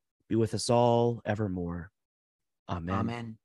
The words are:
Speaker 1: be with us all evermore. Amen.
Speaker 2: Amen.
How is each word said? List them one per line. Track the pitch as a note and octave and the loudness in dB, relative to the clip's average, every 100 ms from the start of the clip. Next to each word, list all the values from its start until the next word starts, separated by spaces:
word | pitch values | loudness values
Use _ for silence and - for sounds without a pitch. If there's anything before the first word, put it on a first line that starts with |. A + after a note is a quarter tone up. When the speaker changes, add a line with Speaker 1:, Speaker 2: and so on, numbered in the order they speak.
| _ _ - | _ _ -2
Speaker 1:
be | A2 | 0
with | A2 G#2+ | 2 0
us | - | 2
all | A#2+ A#2+ A#2 A#2+ A#2 | 4 4 4 2 0
evermore. | - G#2 G#2+ F2+ F2 F2 E2 _ _ _ _ _ _ _ - | -2 -2 -2 -2 -4 -6 -10 _ _ _ _ _ _ _ -8
Amen. | F#2 E2 F#2+ | -6 -2 -2
Speaker 2:
Amen. | A2+ A#2+ A2+ A2 | -2 -4 -10 -14